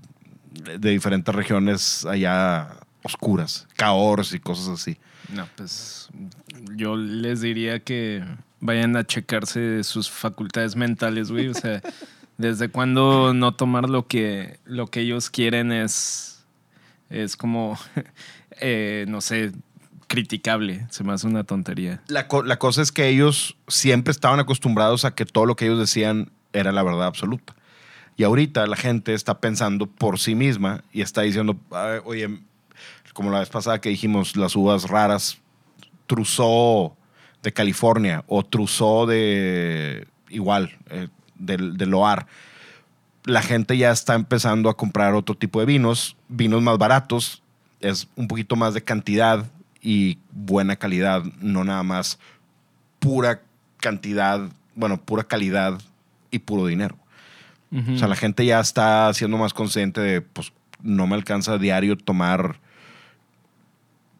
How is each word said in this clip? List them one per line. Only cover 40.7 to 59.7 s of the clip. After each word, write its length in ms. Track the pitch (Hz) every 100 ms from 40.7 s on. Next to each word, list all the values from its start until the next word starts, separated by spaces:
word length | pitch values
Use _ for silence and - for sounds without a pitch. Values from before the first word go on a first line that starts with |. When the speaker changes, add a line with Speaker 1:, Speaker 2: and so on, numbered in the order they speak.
| - -
Speaker 1:
eh, 180 | 90 90 _ _ -
del, 420 | 92 92 92 92
del 120 | 95
Loire. 360 | 95 104 98 - - - - - - _ _ _ _ -
La 160 | 117
gente 360 | 107 117 107 127
ya 140 | 120
está 240 | 113 - 117
empezando 540 | - 120 117 110 110
a 80 | 104
comprar 360 | 107 101 101
otro 220 | 104 101 101
tipo 240 | 104 110
de 60 | 117
vinos, 500 | 143 117 117 - - -
vinos 320 | 120 113 113
más 160 | 120 110
baratos, 640 | 107 131 - 120 - - _ _ _ -
es 260 | 101 92 - -
un 120 | 110
poquito 260 | 113 104 117
más 180 | 113
de 80 | 107
cantidad 640 | - 107 104 104 113 110 117 - _ _
y 360 | 110 104 95 82 _
buena 460 | 98 98 98 98 98
calidad, 460 | 101 90 95 95 87 -
no 220 | 101 95 95
nada 180 | 95
más 340 | 92 92 90 - - _ _ _ _ _ _ -
pura 420 | 139 131 120 110 _ _ _ -
cantidad, 720 | 113 98 104 101 98 101 95 - _ 113
bueno, 260 | 107 95
pura 220 | - 107 104
calidad 560 | 113 98 95 95 92 - _ _ _ -
y 100 | 117
puro 260 | - 104 90
dinero. 300 | 87 101 - _ _ - - - _ -
Speaker 2:
Ujú. 240 | 135 120 127
Speaker 1:
O 20 |
sea, 100 | 104
la 80 | 95
gente 300 | 107 101 123
ya 160 | 113
está 520 | 107 - 110 107 110
siendo 220 | 98 107 110
más 160 | 107
consciente 460 | - 104